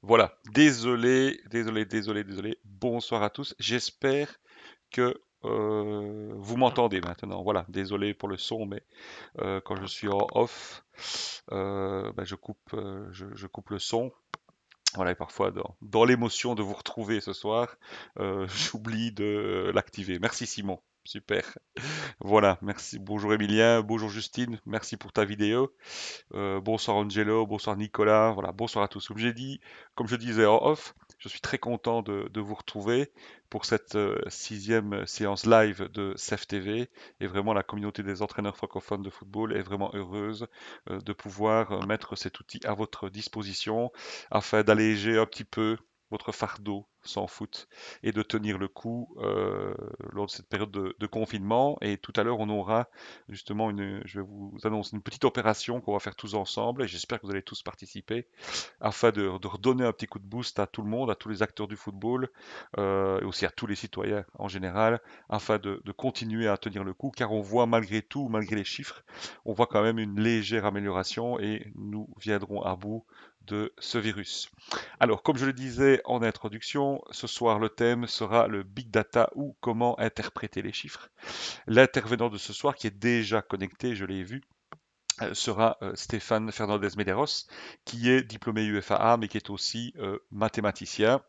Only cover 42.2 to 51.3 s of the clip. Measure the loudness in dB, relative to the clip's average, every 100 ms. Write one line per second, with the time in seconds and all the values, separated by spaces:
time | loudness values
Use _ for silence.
42.2 | -8 -10 -16 -8 -4 -4 -4 -6 -10 -10
43.2 | -10 -8 -8 -6 -4 -2 -2 -6 -14 -14
44.2 | -2 -2 2 4 6 6 6 4 2 2
45.2 | 2 -2 -10 -2 0 0 _ _ _ -8
46.2 | -8 -4 -4 -4 -6 -6 -8 _ -8 -6
47.2 | -6 -8 -12 -12 -18 -20 -18 -6 -2 -2
48.2 | 0 0 0 -2 -4 -6 -6 -6 -8 -4
49.2 | -2 0 0 -2 -4 -6 -10 -12 -10 -6
50.2 | -6 -6 -8 -4 -4 -4 -6 -4 -6 -4
51.2 | -4